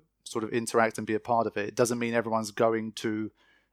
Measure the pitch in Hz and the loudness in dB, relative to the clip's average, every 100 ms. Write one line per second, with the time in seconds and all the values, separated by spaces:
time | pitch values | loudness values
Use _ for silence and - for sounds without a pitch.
0 | - _ - 117 107 120 113 117 113 - | -12 _ -10 -6 -2 -2 0 2 2 0
1 | 107 107 - 117 110 104 104 107 120 120 | -2 -2 0 0 0 -2 -2 2 2 2
2 | 117 117 113 113 107 - 117 113 110 - | 0 0 0 -2 -2 2 2 2 -4 -4
3 | 113 107 107 - _ _ _ | -4 -2 -4 -10 _ _ _